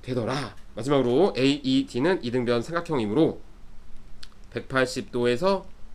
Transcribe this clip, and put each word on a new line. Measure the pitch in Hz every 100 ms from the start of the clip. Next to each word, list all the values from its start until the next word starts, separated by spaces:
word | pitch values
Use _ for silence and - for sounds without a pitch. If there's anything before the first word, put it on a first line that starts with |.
되더라. | - 123 110 143 113 - - 104
마지막으로 | 117 143 120 131 196 120
에이이디는 | 139 143 131 135 135 120 160 190
이등변 | 123 127 120 120
삼각형이므로 | 117 170 170 143 104 123 - - - - - - - - - - - - -
백팔십 | - - 131 123 131 101
도에서 | 123 120 123 185 190 - - -